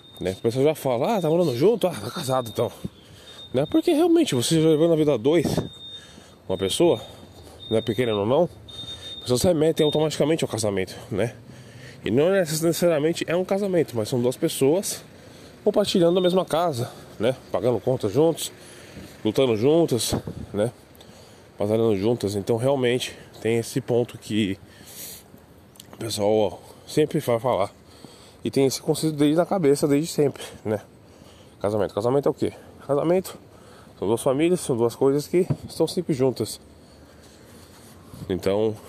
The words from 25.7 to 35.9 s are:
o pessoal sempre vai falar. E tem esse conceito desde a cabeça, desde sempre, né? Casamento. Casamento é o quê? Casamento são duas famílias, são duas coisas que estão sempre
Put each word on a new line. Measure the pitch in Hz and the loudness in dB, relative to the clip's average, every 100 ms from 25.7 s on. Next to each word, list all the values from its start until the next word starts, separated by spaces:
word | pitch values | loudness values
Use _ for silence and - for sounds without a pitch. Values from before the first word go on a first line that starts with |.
| - - | -20 -20
o | - | -12
pessoal | 113 104 101 110 101 - - - - | -8 -2 2 2 2 -2 -18 -20 -4
sempre | - 151 160 | 0 0 0
vai | 131 117 | 0 0
falar. | 123 104 98 - - - - - - - | 2 0 0 -6 -20 -20 -20 -20 -20 -10
E | - | -2
tem | 131 135 | 2 2
esse | - | 0
conceito | - 151 160 147 | -2 -2 -2 2
desde | 147 156 | 2 2
a | 170 | 0
cabeça, | 196 143 143 156 | 2 2 4 2
desde | 143 165 | 2 0
sempre, | - 143 - - - | 0 0 -2 -14 -10
né? | 104 104 - - - - - - - - | -4 -4 -6 -20 -20 -20 -20 -20 -20 -6
Casamento. | 101 107 90 | -2 0 -2
Casamento | - 117 139 147 | -2 0 2 0
é | |
o | |
quê? | 147 101 - - - - | -2 -4 -6 -20 -12 -4
Casamento | 139 151 185 - - - - - - - - | -2 0 0 -2 -12 -20 -20 -20 -20 -20 -6
são | 92 | -2
duas | 113 | 0
famílias, | 143 131 170 180 | 0 2 2 0
são | - 120 | -2 0
duas | 117 | 0
coisas | - 135 143 143 | 2 2 2 0
que | 175 185 - - | 0 0 -2 -6
estão | - | -4
sempre | 160 | -2